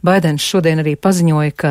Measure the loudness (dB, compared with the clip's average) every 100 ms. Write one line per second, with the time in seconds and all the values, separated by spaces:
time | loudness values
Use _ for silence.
0 | 2 2 0 -2 -2 0 0 0 -2 -2
1 | 0 2 2 2 0 -2 -4